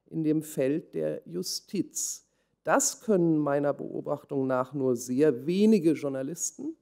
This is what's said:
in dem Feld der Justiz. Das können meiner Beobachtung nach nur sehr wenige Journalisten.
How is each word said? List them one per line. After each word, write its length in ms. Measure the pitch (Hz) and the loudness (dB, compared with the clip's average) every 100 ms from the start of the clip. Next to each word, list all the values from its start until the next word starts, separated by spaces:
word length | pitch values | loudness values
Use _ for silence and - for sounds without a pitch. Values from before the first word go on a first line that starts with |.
| - | -12
in 180 | 165 156 | -4 0
dem 180 | 156 | 0
Feld 500 | 151 - 135 151 - | -2 -2 0 0 -4
der 280 | 80 78 - - | -4 -4 -4 -8
Justiz. 1000 | 85 92 - - 190 - - - - _ _ _ _ - | -10 -6 -8 -6 -6 -4 -4 -8 -8 _ _ _ _ 0
Das 340 | 214 - - | 2 2 -2
können 380 | - 190 170 156 | 0 2 4 2
meiner 360 | 147 143 143 | 2 0 0
Beobachtung 760 | 139 - - 143 143 - 139 131 | -2 -6 -8 -6 -6 -4 -4 0
nach 260 | 127 131 | 0 -2
nur 240 | 143 131 120 | -2 0 0
sehr 480 | 117 127 156 123 143 | -2 2 2 2 0
wenige 480 | 185 214 214 160 | 4 6 6 4
Journalisten. 840 | 135 139 135 135 175 - - 285 320 | 2 -2 -6 -6 -6 -8 -8 -10 -10